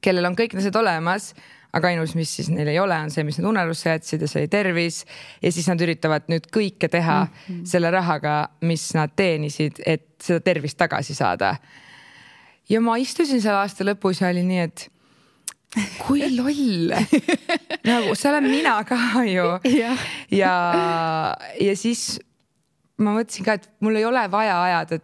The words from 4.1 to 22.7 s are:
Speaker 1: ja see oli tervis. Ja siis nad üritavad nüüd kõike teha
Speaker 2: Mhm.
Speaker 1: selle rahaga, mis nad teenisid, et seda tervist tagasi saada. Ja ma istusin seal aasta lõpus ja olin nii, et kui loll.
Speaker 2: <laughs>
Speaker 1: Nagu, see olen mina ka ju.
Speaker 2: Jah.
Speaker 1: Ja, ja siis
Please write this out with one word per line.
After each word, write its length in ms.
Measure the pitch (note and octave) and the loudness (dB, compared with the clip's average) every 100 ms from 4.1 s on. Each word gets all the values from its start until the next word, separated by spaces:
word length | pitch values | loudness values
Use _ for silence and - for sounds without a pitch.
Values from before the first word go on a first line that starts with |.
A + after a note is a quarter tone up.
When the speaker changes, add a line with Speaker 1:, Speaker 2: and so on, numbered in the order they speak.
| D#3 | -4
Speaker 1:
ja 60 | D3+ | -2
see 140 | D3 | -2
oli 60 | D3 | 0
tervis. 580 | G3+ G3 E3+ E3+ D#3+ - - - - | 0 0 0 -2 -4 -12 -18 -20 -4
Ja 100 | - | -2
siis 160 | E3+ D#3+ | 0 0
nad 120 | F3 | 2
üritavad 460 | E3+ D#3+ D#3+ D3+ - | 0 0 0 0 0
nüüd 200 | E3 - | -4 0
kõike 380 | A3 G3+ - E3 | 0 0 0 0
teha 380 | E3+ E3 D3 D#3 - - | 2 2 2 2 -4 -12
Speaker 2:
Mhm. 180 | F3+ F3 | -12 -2
Speaker 1:
selle 260 | F3+ E3+ | 2 2
rahaga, 580 | F#3 F3 D#3 D3+ D3+ D3 _ | 2 0 -2 0 -2 -2 _
mis 320 | E3 E3 - | -2 -2 -2
nad 180 | D#3+ D3+ - | -2 -2 0
teenisid, 640 | F#3+ D#3 D3+ D3 D3+ - - | 0 2 -2 -2 -4 -2 -2
et 220 | D#3+ _ _ | -2 _ _
seda 200 | - E3+ | -2 0
tervist 380 | E3+ F3 C#3+ - | 2 0 -2 0
tagasi 360 | E3+ - - C#3+ | 0 0 -4 -2
saada. 420 | A2+ F2 F#2+ C#3 _ - - - - - - - - _ _ | 0 2 0 -2 _ -20 -20 -20 -20 -20 -20 -20 -20 _ _
Ja 100 | A3 | 0
ma 140 | A#3 A3+ | 2 0
istusin 440 | B3+ - D#4+ C4 | -2 -2 0 2
seal 140 | G#3+ G3+ | 2 0
aasta 280 | G3+ - | 0 -2
lõpus 380 | G3 G3+ F#3+ F#3 | -2 0 0 0
ja 80 | F#3 | 0
olin 180 | F3+ F3+ | 2 0
nii, 120 | F#3 | 0
et 300 | E3+ - - _ _ _ _ _ - - _ - G3 - | -2 -6 -20 _ _ _ _ _ -14 -14 _ -4 -4 -6
kui 200 | - C#4 C#4+ B3 | -2 0 0 0
loll. 540 | B3 D4 C4+ F#3 E3 - A3 D4+ - F4 | 0 0 0 0 0 2 2 2 2 -2
Speaker 2:
<laughs> 480 | - E4+ - E4 - | 0 -4 -4 -4 0
Speaker 1:
Nagu, 300 | A#3+ G#3+ G#3+ | 2 2 0
see 140 | C#4+ | 2
olen 140 | D4 | 2
mina 400 | C4+ C4+ D#4+ A3 | 2 2 2 0
ka 400 | G#3+ B3 A#3+ A3+ | 0 0 0 0
ju. 360 | A#3+ F#3 F3 F3+ | 2 2 2 0
Speaker 2:
Jah. 340 | B3+ C4 A#3 B3+ - - - | 2 2 2 -4 -6 -12 -2
Speaker 1:
Ja, 1040 | G3 F#3+ F3+ F3 E3+ E3+ E3 E3 D#3+ D#3 - - - | 2 4 2 2 2 2 0 0 0 -2 -4 -8 -2
ja 160 | G3 G3 | 0 0
siis 440 | A3+ A#3+ - - - _ _ _ _ | -2 -2 -4 -8 -12 _ _ _ _